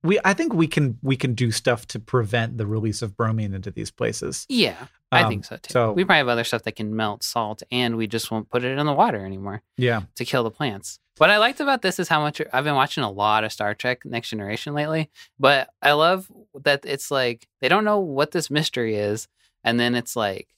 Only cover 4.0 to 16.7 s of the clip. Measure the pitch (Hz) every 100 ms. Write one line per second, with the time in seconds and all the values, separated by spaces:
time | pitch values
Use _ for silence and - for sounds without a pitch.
4 | 120 107 - - - 254 143 - 127 _
5 | _ 165 139 107 - - - 127 113 107
6 | 185 165 127 117 117 117 113 - 107 110
7 | 110 101 - 120 107 107 - 123 120 113
8 | 110 113 - 113 - 123 123 135 151 143
9 | 226 117 95 95 98 104 _ - 123 117
10 | 95 - 120 131 113 - 143 98 - -
11 | _ _ 160 208 226 - 285 262 190 180
12 | 175 156 151 - 156 127 147 139 131 -
13 | 113 98 104 107 110 - 104 107 123 127
14 | - 117 - 110 101 113 - 147 151 160
15 | 151 - - _ 135 139 131 _ 143 147
16 | 165 190 190 - _ 139 143